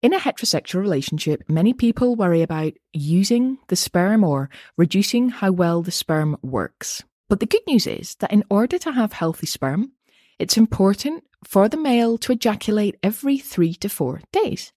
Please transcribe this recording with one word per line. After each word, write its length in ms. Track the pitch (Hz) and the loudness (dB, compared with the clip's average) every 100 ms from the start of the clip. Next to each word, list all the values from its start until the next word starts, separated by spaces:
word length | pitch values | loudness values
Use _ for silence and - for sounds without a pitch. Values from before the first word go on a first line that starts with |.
In 120 | 240 | 2
a 80 | 370 | 2
heterosexual 600 | 285 - - 160 - 180 | -2 -4 -2 -2 -2 -4
relationship, 600 | 202 156 143 156 160 151 - | -2 -2 -2 -6 -2 -4 -2
many 260 | 156 196 | 2 2
people 400 | 254 233 - 247 | 2 0 2 0
worry 260 | 233 185 170 | 2 2 2
about 300 | 165 160 156 - _ | 0 -2 -4 -6 _
using 680 | 160 143 170 196 240 254 262 _ | -6 0 2 2 2 2 -2 _
the 80 | |
sperm 480 | 185 - 180 185 220 | -4 -2 0 2 4
or 260 | 185 139 139 - - - | 4 2 -4 -10 -18 0
reducing 520 | 170 190 202 240 247 | 2 2 0 2 0
how 220 | 240 196 | 0 0
well 320 | 180 170 170 | 2 2 0
the 80 | 170 | -2
sperm 460 | - - 156 151 147 | -6 -2 0 0 -4
works. 640 | - 127 82 _ - - - _ _ | -4 -4 -4 _ -12 -12 -14 _ _
But 120 | 202 | -2
the 60 | 226 | 2
good 200 | 427 - | 0 4
news 180 | 262 - | 2 2
is 260 | - - - | -6 -10 -8
that 120 | - | 0
in 120 | 208 - | 2 2
order 300 | 202 247 359 | 0 2 -2
to 140 | - | -2
have 200 | 254 214 | -2 -2
healthy 360 | - 165 165 160 | -2 -4 -4 -8
sperm, 420 | - 135 151 262 _ _ _ _ _ | -6 -4 -2 -4 _ _ _ _ _
it's 180 | 190 - | -2 2
important 680 | 220 - 190 202 285 330 _ _ | 2 4 2 2 -4 -8 _ _
for 260 | - 202 202 | -2 2 2
the 80 | 311 | 2
male 400 | 302 240 233 226 | 0 2 2 0
to 120 | - | -2
ejaculate 640 | 247 233 208 - 214 208 - | 0 0 -2 -2 0 -2 -2
every 360 | 190 208 277 277 | -4 -2 -2 -2
three 360 | - - 170 | -2 0 0
to 140 | 170 202 | 0 -8
four 320 | - 131 - - | -4 -4 -6 -4
days. 420 | 370 427 - - | -2 -2 -4 -12